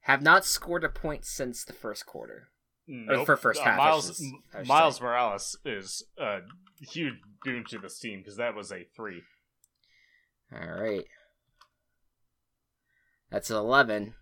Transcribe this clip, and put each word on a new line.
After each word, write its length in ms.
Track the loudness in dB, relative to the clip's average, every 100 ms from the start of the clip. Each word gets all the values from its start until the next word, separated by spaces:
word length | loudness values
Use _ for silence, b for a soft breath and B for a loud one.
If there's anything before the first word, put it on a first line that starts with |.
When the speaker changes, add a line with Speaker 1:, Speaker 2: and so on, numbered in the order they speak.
| 2
Speaker 1:
Have 160 | 4
not 240 | 8 8 6
scored 400 | -4 -2 -4 -4
a 40 |
point 360 | -4 -6 -8 -10
since 400 | -8 -8 -8 -14
the 80 |
first 320 | -12 -10 -10 -14
quarter. 420 | -14 -14 -18 _ _ _ _ -16
Or 280 | -12 0 2
Speaker 2:
Nope. 80 | 4
Speaker 1:
for 100 | 4
first 240 | 4 4
Speaker 2:
Uh, 60 | 4
Speaker 1:
half, 140 | 6
I 40 |
Speaker 2:
Miles, 220 | 6 4 0
Speaker 1:
should 60 |
s-, 200 | -8 -10 -12 _
I 40 | -12
should 80 | 4
Speaker 2:
Miles 260 | 6 6 2
Speaker 1:
say. 80 |
Speaker 2:
Morales 540 | -2 2 0 -2 -8 -10 -8
is 380 | -8 -8 -12 -14 -8
a 220 | -6 -6 -8 -20 _ _
huge 360 | -14 -6 -6 -8 -20 _
boon 220 | -8 -8 -10
to 100 | -14
this 200 | -14 -14
team, 240 | -12 -12
'cause 140 | -14 -6
that 180 | -6 -6
was 160 | -12
a 140 | -14 -16 -14
three. 280 | -12 -14 _ _ _ _ _ _ _ _ _ _ _ _ _
Speaker 1:
All 140 | -16 -12 -6
right. 220 | -4 -4 -8 b b _ _ _ _ _ _ _ _ _ _ _ _ _ _ _ _ _ _ _ _
That's 200 | -8 -4
an 60 | -2
eleven. 600 | 4 4 4 0 -4 -12